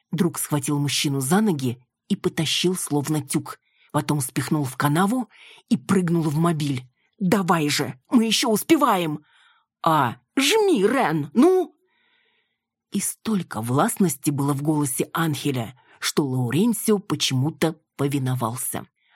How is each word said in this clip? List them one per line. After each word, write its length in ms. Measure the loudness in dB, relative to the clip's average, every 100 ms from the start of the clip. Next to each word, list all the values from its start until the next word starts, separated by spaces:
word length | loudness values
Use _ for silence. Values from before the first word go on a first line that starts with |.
| _
Друг 280 | -2 -2 -2
схватил 400 | -4 -4 -2 -2
мужчину 420 | -2 -2 -2 -2
за 200 | 0 2
ноги 440 | 2 0 -2 -6 _ _ -6
и 80 | -4
потащил, 580 | -2 -2 -2 0 0
словно 460 | -2 -2 -2 -2 -4
тюк. 400 | -4 -4 -6 -12 _ _ _
Потом 280 | -4 0 -2
спихнул 440 | -2 -4 -2 -2
в 120 | -2 -2
канаву 520 | 0 2 2 0 -4 -12 -20 -20 -4
и 80 | -4
прыгнул 460 | 0 0 2 0
в 140 | 0 0
мобиль. 500 | 0 0 -2 -4 -8 _ _ -4
«Давай 500 | 0 2 2 2 2
же, 320 | 0 -4 -8 _
мы 140 | 2
ещё 240 | 4 2 2
успеваем!» 760 | 0 4 4 4 2 0 -4 -10 _ _ _ _ _
«А, 320 | 2 2 2 -2 _ -2
жми, 460 | 2 2 4 4
Рен, 480 | 2 2 0 0 0
ну!» 420 | 4 4 4 0 _ _ _ _ _ _ _ _ _ _ _ _
И 100 | -6
столько 600 | -6 -6 -4 -4 -4 -6
властности 680 | -2 2 2 2 0 0 -2
было 240 | 0 0
в 80 | 0
голосе 460 | 0 0 0 -2 -4
Анхеля, 680 | -2 -2 -2 -4 -4 -6 -12 _ _
что 260 | -4 -2 -2
Лауренсио 720 | -2 0 2 0 0 0 0
почему-то 800 | -2 -4 -2 0 0 0 -2 -4 _ -4
повиновался. 880 | -2 -2 -2 -2 -4 -4 -8 -8 -12 _ _